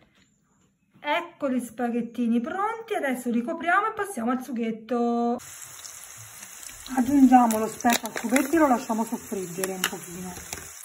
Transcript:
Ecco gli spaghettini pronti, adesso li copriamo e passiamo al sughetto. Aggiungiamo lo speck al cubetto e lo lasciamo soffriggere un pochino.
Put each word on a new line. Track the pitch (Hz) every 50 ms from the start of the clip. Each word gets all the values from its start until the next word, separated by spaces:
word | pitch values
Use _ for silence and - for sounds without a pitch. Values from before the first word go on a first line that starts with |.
| _ _ _ _ _ _ _ _ _ _ _ _ _ _ _ _ _ _ _ _
Ecco | - 294 311 339 339 349 - - 294 269
gli | 254 240
spaghettini | - - - - 247 240 226 240 - - - 247 240 226 233 240
pronti, | 233 320 359 381 415 427 453 453 - - 415
adesso | 330 285 269 247 247 - 247
li | 226 240
copriamo | 240 339 330 - - 339 359 403 415
e | 440 427
passiamo | 415 403 392 403 - 220 240
al | 262 247
sughetto. | - 294 247 226 233 226 220 208 - - 247 240 240 233 233 240 240 233 240 - - - - - - - - - - - - - - - - - - - - - - - - - - - - - - - 254
Aggiungiamo | 254 233 269 294 277 262 233 254 247 240 226 220
lo | 214 220 214
speck | - - - 240 233 - -
al | 214 - -
cubetto | - 226 247 285 - - 339
e | 320
lo | 311
lasciamo | 277 240 214 - - 220 214 220
soffriggere | - 240 - - - 214 196 185 170 165 185 190 190 190
un | 185 180 -
pochino. | 196 175 - 175 170 185 180 180 180 - - - - - - - - - -